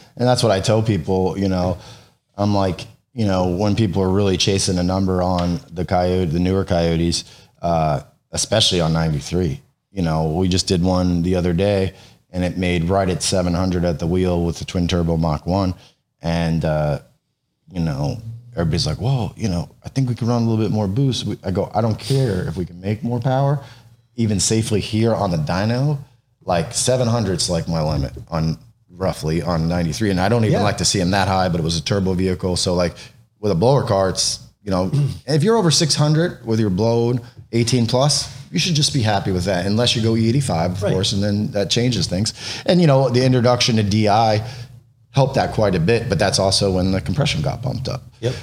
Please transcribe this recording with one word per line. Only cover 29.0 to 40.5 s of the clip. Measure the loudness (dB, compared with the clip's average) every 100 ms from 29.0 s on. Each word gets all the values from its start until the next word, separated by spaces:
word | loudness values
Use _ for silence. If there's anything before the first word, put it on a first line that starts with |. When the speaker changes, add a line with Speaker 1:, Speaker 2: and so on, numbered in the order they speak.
| -4 -2 -2 -2
Speaker 1:
on | 0 0 0
ninety-three. | 0 -2 -2 0
And | 2
I | 2
don't | 2 2
even | 2
Speaker 2:
Yeah. |
Speaker 1:
like | 0 0
to | 0
see | 0
'em | 2
that | 2 2
high, | 2 0
but | 0
it |
was | -2 -2
a |
turbo | -2 0 0
vehicle. | 0 0 0 -2 0
So, | 0 0
like, | 0 -2 -20 -20 _ _
with | -2
a | 2
blower | 4 4
car, | 2 2 2
it's, | 0 -4 -4 -12 _
you | -4
know, | -2 0 0 -2
<clears throat> | -4 -2
if | 0
you're | 2 2
over | 2
six | 2 0 2
hundred | 2 2 0 -4 -2
with | 0
your | 2
blown | 2 2 2 0 -2 -6 -20 -4
eighteen | 0 2 2 2
plus, | 2 2 0 -4 -14 -8
you | -4
should | 0 0
just | 0
be | 0
happy | 2 0 0
with | -2 0
that, | -2 0
unless | 0 2 0
you |
go | 0 2
E | 2
eighty-five, | 2 0